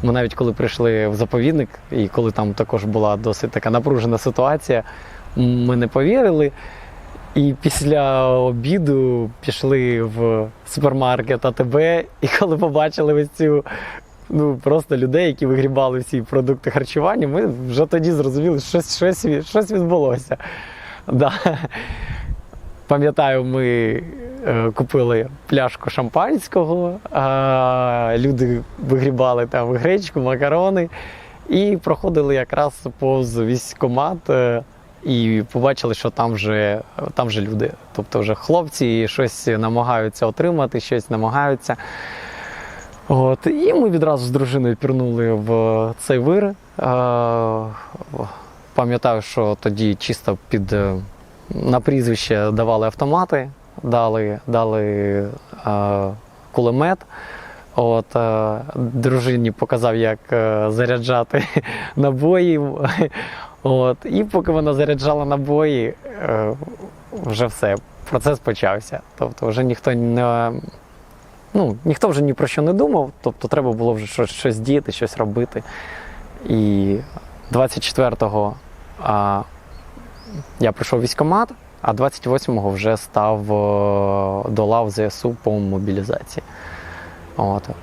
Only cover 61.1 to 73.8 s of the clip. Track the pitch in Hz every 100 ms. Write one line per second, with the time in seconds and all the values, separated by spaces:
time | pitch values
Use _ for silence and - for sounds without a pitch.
61.1 | 127 117 143 - - - 113 - - 139
62.1 | 131 151 185 175 156 143 143 139 98 156
63.1 | - - - - - 135 131 127 123 -
64.1 | 196 214 196 170 160 151 139 147 143 143
65.1 | 147 143 143 139 147 156 135 113 - 285
66.1 | 233 117 110 107 131 151 240 190 - -
67.1 | 220 175 107 120 - 107 101 - - -
68.1 | 127 147 139 - 107 101 104 - - -
69.1 | - 120 - 117 110 131 117 - 123 120
70.1 | 120 123 117 117 120 - - - - -
71.1 | - - - - 208 160 107 160 147 214
72.1 | 143 143 127 135 - 151 196 294 208 135
73.1 | - - - 120 - 131 113